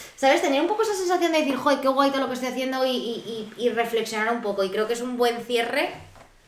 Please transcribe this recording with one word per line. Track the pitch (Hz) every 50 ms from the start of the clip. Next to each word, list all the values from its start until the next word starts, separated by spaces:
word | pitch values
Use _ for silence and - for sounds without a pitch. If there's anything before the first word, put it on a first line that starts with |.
| - - -
¿sabes? | - 269 269 294 339
Tener | - 294 269 277 320
un |
poco | 359 427 440 440
esa | 427 403
sensación | 370 370 349 370 349 349 339 320
de | 311
decir, | 302 277 262
"Joder, | 247 - 294 277 262
qué | 269 269
guay | 262 269 277 277
todo | 269 269 262
lo | 247
que | 254
estoy | - 262 254
haciendo", | 247 254 262 262 262 262 262
y, | 262
y, | 254 240 - 226 226 - - 208 233 220 202 208 - 190
y, | 233
y | 247
reflexionar | 214 233 233 - 220 226 220 - 220 214 214 226 240
un | 233
poco. | 214 202 196 196 196
Y | 190
creo | 190 214 214
que | 214 233
es | 220 247
un | 254 247 240
buen | 240 240 233 226 202
cierre | - 247 233 240 240 247 285 330 359 - - - - - - - - _ _ _